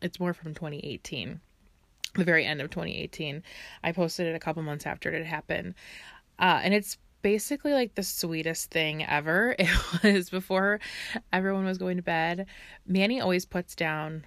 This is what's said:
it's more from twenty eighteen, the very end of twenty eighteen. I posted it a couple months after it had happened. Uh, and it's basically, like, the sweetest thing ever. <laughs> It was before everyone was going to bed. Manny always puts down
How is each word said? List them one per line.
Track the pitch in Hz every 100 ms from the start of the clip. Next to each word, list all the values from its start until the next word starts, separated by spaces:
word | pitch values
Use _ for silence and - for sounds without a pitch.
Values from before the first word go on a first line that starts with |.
it's | 180 -
more | 180
from | 170 160
twenty | 156 156 147
eighteen, | 143 120 - 139 104 - _ _ _ _ _ _ - -
the |
very | 175 160 117
end | 151
of | 147
twenty | 180 165 -
eighteen. | - - 151 143 - - - -
I | 165
posted | 165 165 - 170
it | 165
a |
couple | - 160
months | 156 147 147
after | - -
it | 160
had | 160
happened. | 156 - 156 180 - - - - - _ -
Uh, | 185 156
and | 180
it's | 208 202 - _ _
basically, | 202 208 - 285 294
like, | 277 240 -
the |
sweetest | 196 - 175 160 160 165 -
thing | 165 156 156 -
ever. | 147 151 175 233 -
<laughs> | 175 - - 175
It | 214
was | 196 180
before | 185 - 190 196 208 - - - 226 -
everyone | 185 190 196 190
was | 185
going | 185 180
to |
bed. | 175 165 165 175 196 - - - -
Manny | 185 202 254
always | 185 180 -
puts | 180 180 -
down | 160 156 156 160